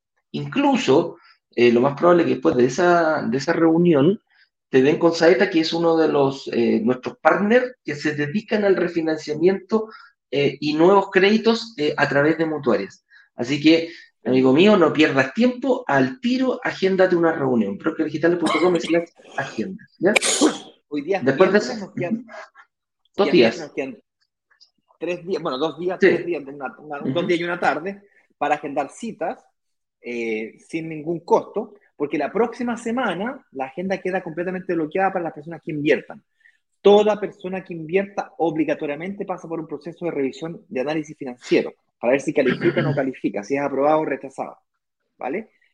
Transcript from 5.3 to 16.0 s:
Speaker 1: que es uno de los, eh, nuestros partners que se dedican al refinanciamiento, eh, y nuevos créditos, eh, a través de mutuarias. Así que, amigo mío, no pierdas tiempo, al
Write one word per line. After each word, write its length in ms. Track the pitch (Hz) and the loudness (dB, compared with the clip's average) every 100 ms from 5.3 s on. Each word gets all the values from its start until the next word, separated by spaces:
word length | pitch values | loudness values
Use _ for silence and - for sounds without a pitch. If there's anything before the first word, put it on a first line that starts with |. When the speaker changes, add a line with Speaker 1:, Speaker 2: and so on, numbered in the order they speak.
| 180 196 | 4 4
Speaker 1:
que 120 | 165 | 0
es 100 | 160 | 0
uno 240 | 170 165 165 | 0 2 2
de 140 | 151 | 2
los, 400 | 147 135 135 - | 2 0 -2 -6
eh, 300 | - 117 110 | -2 2 2
nuestros 340 | 110 127 127 - | 0 -2 -4 0
partners 560 | 160 170 208 247 247 - - | 2 2 2 2 0 -10 -10
que 100 | 143 | -6
se 200 | 151 143 | -4 -4
dedican 500 | 143 214 - 214 202 | -4 -6 -4 -2 0
al 100 | 175 | 0
refinanciamiento, 1120 | 170 170 160 151 - 151 175 190 - 220 - - - _ - | 0 -2 -4 -4 -6 0 0 0 -2 -4 -4 -16 -20 _ -6
eh, 260 | 139 139 - | 0 0 -2
y 140 | 147 | -4
nuevos 380 | 151 175 202 196 | 2 6 4 4
créditos, 640 | 190 196 220 226 226 - - | 2 4 4 2 0 -4 -6
eh, 160 | 147 143 | -4 0
a 140 | 139 | 0
través 300 | 139 147 160 | 2 2 2
de 80 | 160 | -2
mutuarias. 580 | 151 135 98 98 - _ - _ - | -2 0 -2 -2 -14 _ -20 _ -10
Así 260 | 123 143 | -6 2
que, 280 | 151 165 165 - - _ 120 | 4 4 2 -12 -20 _ 0
amigo 260 | 131 131 | 2 4
mío, 240 | 135 202 202 | 6 6 6
no 160 | 156 | 4
pierdas 400 | 139 151 135 131 - | 4 2 2 0 2
tiempo, 480 | 247 247 277 - - | 0 0 -2 -2 0
al 340 | 139 | 0